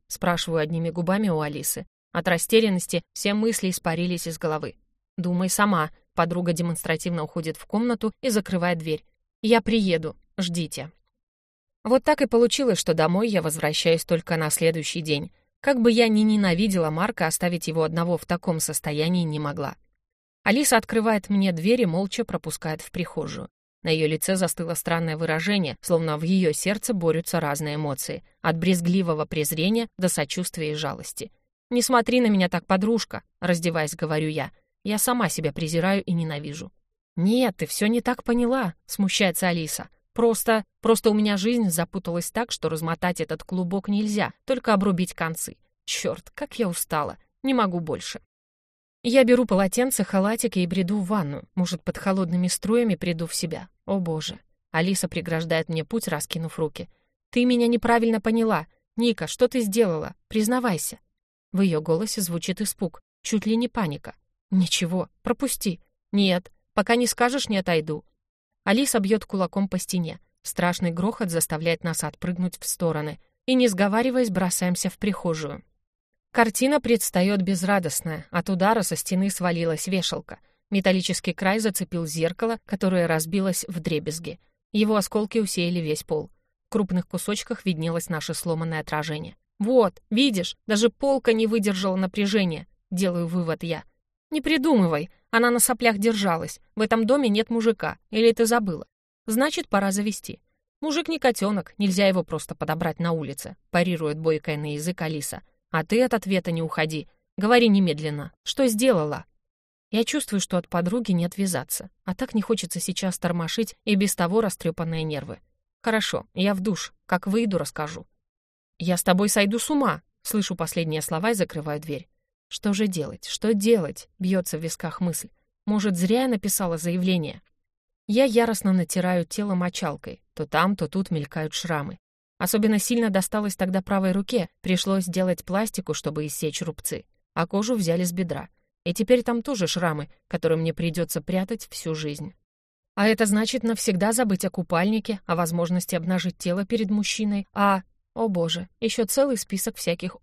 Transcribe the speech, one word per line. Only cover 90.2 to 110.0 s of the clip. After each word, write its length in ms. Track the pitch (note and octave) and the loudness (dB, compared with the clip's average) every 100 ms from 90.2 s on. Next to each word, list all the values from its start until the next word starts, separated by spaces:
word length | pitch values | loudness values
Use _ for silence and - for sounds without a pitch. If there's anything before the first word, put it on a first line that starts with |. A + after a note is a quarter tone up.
| C#4 G3 F3 - - | 4 2 -4 -6 -2
даже 220 | G#3 A3+ | 4 2
полка 420 | - C#4 C4+ - | 2 0 2 2
не 160 | A3 A3+ | 2 2
выдержала 480 | A3+ G#3 F#3+ F#3+ F#3 | 2 0 0 0 0
напряжения», 720 | F#3 G#3 G3+ G#3+ F3+ D#3+ E3 _ - | -2 0 0 2 0 -2 -10 _ -8
делаю 360 | F3+ F#3+ F3 E3+ | -2 0 0 -2
вывод 360 | F3+ E3 D#3+ | -2 -2 -2
я. 220 | E3+ D3+ - _ _ _ - | -4 -6 -8 _ _ _ -6
«Не 120 | D4+ | -2
придумывай, 680 | C4+ D#4 D4 B3+ F3+ D3+ E3 _ _ | 2 2 4 4 4 2 -4 _ _
она 200 | A3+ A#3+ | 2 4
на 80 | A#3+ | 4
соплях 400 | - A#3+ A#3+ G3+ | 2 2 2 4
держалась. 600 | A3+ G#3+ G3 E3 D#3+ - _ - | 2 2 2 0 -4 -12 _ -2
В 60 | |
этом 240 | G#3+ A3+ A3 | 2 2 4
доме 240 | C#4+ B3+ | 4 4
нет 200 | G#3 A3+ | 2 0
мужика, 480 | A#3 A3 A3 - - _ | 0 2 0 -2 -6 _
или 220 | G#3+ A#3 | 2 4
ты 120 | A3+ A3+ | 4 4
забыла? 400 | A#3+ G3+ D#3 - _ _ _ - | 2 0 -6 -10 _ _ _ -4
Значит, 440 | A3+ D4 F4 - | 0 0 0 -2
пора 220 | G3 G3 | 0 0
завести». 500 | G3 G#3 G3 - - _ _ _ - | 0 -2 -6 -10 -16 _ _ _ -8
«Мужик 260 | D#4 D4 E4 | -4 -2 -2
не 100 | D#4+ | 0
котенок, 560 | B3+ A3+ G3 G3+ - - | 0 2 0 -2 -4 -2
нельзя 300 | G3+ F#3 G3 | 0 4 4
его 160 | F#3 | 2
просто 320 | - D#3 - E3 | 0 -4 -6 -8
подобрать 440 | D#3+ D#3+ E3+ - | -4 -2 -2 -2
на 140 | E3+ | -2
улице», 420 | E3 C#3 C#3 - - _ | -2 -4 -10 -14 -16 _
парирует 480 | - F3 E3+ D#3 D3+ | 0 0 0 -2 -2
бойкая 380 | D#3+ D#3 - D3+ | 0 0 -2 -4
на 160 | D3+ | -4
язык 280 | D3 D#3+ F3+ | -6 -6 -4
Алиса. 420 | D#3+ D3+ - - - _ _ | -4 -6 -8 -10 -16 _ _
«А 140 | D#3+ D#3+ | -4 0
ты 180 | A3 | 2
от 100 | B3+ | 2
ответа 380 | A3+ F#3+ F#3+ F3 | 0 0 -2 0
не 100 | E3 | -2
уходи. 460 | D#3+ - D#3 D#3 - _ _ - | -2 -2 -2 -2 -10 _ _ -2
Говори 320 | G#3 A#3+ A#3 | 4 6 6
немедленно. 640 | G3 F3+ D3 D3+ D3 C#3+ _ | 6 4 0 -4 -6 -10 _
Что 240 | - - C4 | -6 2 2
сделала?» 580 | G#3+ C4 G3 D3+ C3+ - _ _ _ _ _ _ | 4 4 4 2 -4 -10 _ _ _ _ _ _
Я 140 | G#3 | -2